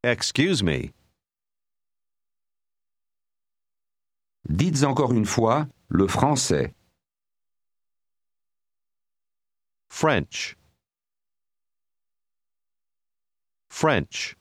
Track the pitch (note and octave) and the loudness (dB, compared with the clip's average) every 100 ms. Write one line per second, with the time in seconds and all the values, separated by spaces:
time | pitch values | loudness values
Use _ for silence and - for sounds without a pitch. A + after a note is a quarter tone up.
0 | B2 A#2 - - F3 D#3 F#2 C2+ - _ | 0 -2 -2 0 0 2 0 -2 -6 _
1 | _ _ _ _ _ _ _ _ _ _ | _ _ _ _ _ _ _ _ _ _
2 | _ _ _ _ _ _ _ _ _ _ | _ _ _ _ _ _ _ _ _ _
3 | _ _ _ _ _ _ _ _ _ _ | _ _ _ _ _ _ _ _ _ _
4 | _ _ _ _ - E2 F3 D3+ C#3+ C3+ | _ _ _ _ -6 0 0 2 2 2
5 | C3 A#2+ G#2+ - A2+ C3+ D3 _ _ F2+ | 2 2 2 2 2 2 -2 _ _ 0
6 | F#2+ A#2+ C3 D3 - D2+ B1 _ _ _ | 2 2 0 0 0 0 -2 _ _ _
7 | _ _ _ _ _ _ _ _ _ _ | _ _ _ _ _ _ _ _ _ _
8 | _ _ _ _ _ _ _ _ _ _ | _ _ _ _ _ _ _ _ _ _
9 | _ _ _ _ _ _ _ _ _ - | _ _ _ _ _ _ _ _ _ -2
10 | D#3+ A2+ C#2 - - - _ _ _ _ | 0 2 -2 -10 -12 -14 _ _ _ _
11 | _ _ _ _ _ _ _ _ _ _ | _ _ _ _ _ _ _ _ _ _
12 | _ _ _ _ _ _ _ _ _ _ | _ _ _ _ _ _ _ _ _ _
13 | _ _ _ _ _ _ _ - D#3 A2+ | _ _ _ _ _ _ _ -2 0 0
14 | C#2 - - - | -2 -8 -10 -12